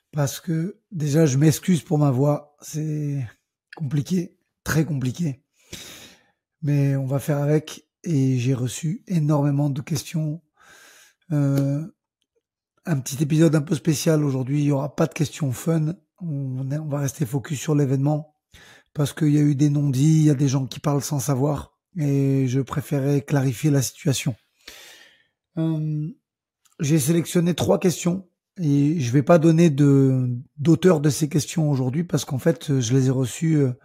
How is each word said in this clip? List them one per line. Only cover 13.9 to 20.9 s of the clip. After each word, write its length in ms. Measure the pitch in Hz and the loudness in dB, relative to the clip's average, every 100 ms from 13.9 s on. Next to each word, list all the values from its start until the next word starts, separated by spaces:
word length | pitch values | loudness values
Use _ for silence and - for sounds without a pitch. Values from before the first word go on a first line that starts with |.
| 147 165 156 | 0 2 2
aujourd'hui, 380 | 147 131 127 147 | 2 -2 -2 0
il 40 | 147 | 0
y 60 | |
aura 240 | 139 139 - | 0 -2 -2
pas 100 | 160 | -2
de 80 | |
questions 380 | - 147 - 139 | -2 -4 -2 -4
fun, 420 | 120 - 165 151 180 _ _ | -4 -2 0 -2 -6 _ _
on, 480 | 170 139 135 127 135 | -8 -6 -6 -6 -6
on 200 | 147 156 | -6 -6
va 100 | 143 | -4
rester 260 | 139 - | -4 -4
focus 360 | 127 135 - 135 | -4 -4 -4 -6
sur 160 | - 147 | -2 0
l'événement 580 | 139 135 143 151 156 _ _ - - - _ | 2 2 0 -2 -6 _ _ -20 -20 -20 _
parce 180 | - 143 | -4 -4
qu'il 200 | - 151 | 0 2
y 60 | 147 | 4
a 40 | |
eu 120 | 147 | 2
des 160 | 135 147 | 2 2
non-dits, 520 | 147 143 127 151 156 | 2 0 2 4 6
il 20 | |
y 60 | 151 | 4
a 40 | |
des 140 | 135 143 | 4 2
gens 180 | 135 131 | 0 -4
qui 140 | - | -6
parlent 240 | 156 | -4